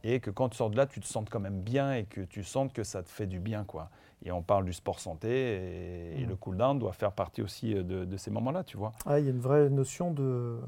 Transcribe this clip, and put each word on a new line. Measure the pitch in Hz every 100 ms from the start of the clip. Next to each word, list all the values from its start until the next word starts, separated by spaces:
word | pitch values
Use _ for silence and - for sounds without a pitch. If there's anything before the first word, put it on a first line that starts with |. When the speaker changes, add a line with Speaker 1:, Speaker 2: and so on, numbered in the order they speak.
Speaker 1:
et | 110 123
que | 113
quand | 98 131
tu | -
sors | 113
de | 107
là, | 139
tu | -
te | -
sentes | 113 107
quand | 113
même | 98 98
bien | 98 135 139
et | 127
que | 95 -
tu | 95 -
sentes | 95 135 135
que | -
ça | 104 98
te | 87
fait | - 101
du | 92
bien, | 98 107
quoi. | 98 80 82 - - _
Et | 92
on | 90
parle | 85 101
du | 90
sport | 90 - 90
santé | 95 80 110
et, | 131 127 98 90 87 87 87 85 82
et |
Speaker 2:
Mmh. | 123
Speaker 1:
le | 107
cool | - 92
down | 127 139
doit | 107
faire | - 104
partie | - 92 -
aussi, | 107 - 113
euh, | 101
de, | 90 92 90
de | 98
ces | -
moments-là, | 107 120 170
tu | - 101
vois. | 107 -
Speaker 2:
Ah, | - 147
il | 143
y |
a |
une | 127
vraie | 127 147 143
notion | 139 135 - 180
de | 147 135 123 120 117